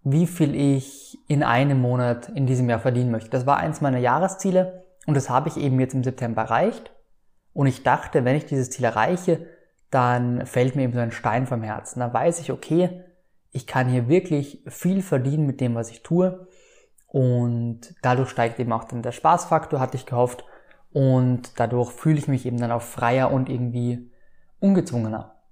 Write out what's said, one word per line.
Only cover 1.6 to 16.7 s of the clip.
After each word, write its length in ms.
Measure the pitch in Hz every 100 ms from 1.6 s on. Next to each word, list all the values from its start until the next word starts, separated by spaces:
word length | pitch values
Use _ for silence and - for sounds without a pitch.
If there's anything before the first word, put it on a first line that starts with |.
| 143 135
Monat 480 | 123 123 123 120 -
in 200 | 226 131
diesem 220 | 127 123
Jahr 100 | 113
verdienen 320 | 131 123 123
möchte. 180 | 113 110
Das 160 | 131
war 100 | 127
eins 240 | 143 160 156
meiner 200 | 143 127
Jahresziele 840 | 123 135 185 185 190 185 185 - - _
und 100 | -
das 140 | 139 127
habe 180 | 127 156
ich 80 |
eben 240 | - 143 131
jetzt 140 | 131
im 100 | 135
September 380 | 127 123 120 113
erreicht. 500 | 110 117 190 - - - _ _ _ _ _
Und 140 | - 139
ich 140 | 123
dachte, 440 | 127 143 - 147
wenn 100 | 123
ich 100 | 143
dieses 240 | - 139 127
Ziel 140 | -
erreiche, 640 | 120 110 120 180 180 165 - - _ _ _
dann 560 | 135 123 123 123 120
fällt 300 | 113 123 131
mir 60 | 139
eben 120 | 127
so 60 | 120
ein 140 | 117
Stein 340 | - 117 113 127
vom 160 | 120
Herzen. 380 | 110 107 - 123
Dann 120 | 120
weiß 280 | 110 165 170
ich, 100 | 139
okay, 540 | 127 - 160 180 180 - _ _ _ _
ich 160 | 131 -
kann 200 | 131 127
hier 220 | 127 120
wirklich 560 | 180 180 147 143 - -
viel 340 | - 180 190
verdienen 440 | 185 139 127 151
mit 160 | 143 131
dem, 140 | 123
was 160 | 117 113
ich 120 | -
tue. 420 | - 170 185 185 - _ _